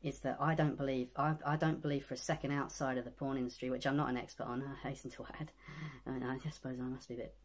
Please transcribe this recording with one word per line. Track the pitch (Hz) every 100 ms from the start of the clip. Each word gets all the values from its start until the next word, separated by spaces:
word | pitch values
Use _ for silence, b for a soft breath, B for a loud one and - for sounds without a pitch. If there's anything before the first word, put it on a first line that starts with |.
is | 151 -
that | 139 156
I | 147
don't | 156 151 -
believe, | 139 135 123 -
I, | 147 151 143
I | 156
don't | 160 156
believe | 147 139
for | -
a | 131
second | - 151 139
outside | 143 135 - 135 127
of |
the | 123
porn | - 139 135
industry, | 123 - 127
which | 127 139
I'm | 143
not | 135
an | 123
expert | - -
on, | 117 123
I | 139 131 135
hasten | 135 123
to | - - -
add. | 156 - B 147 156 135 -
I |
mean, | 131
I | 123 131 151
suppose | - 131 127
I |
must | 127 127 -
be |
a | 120
bit | 98 -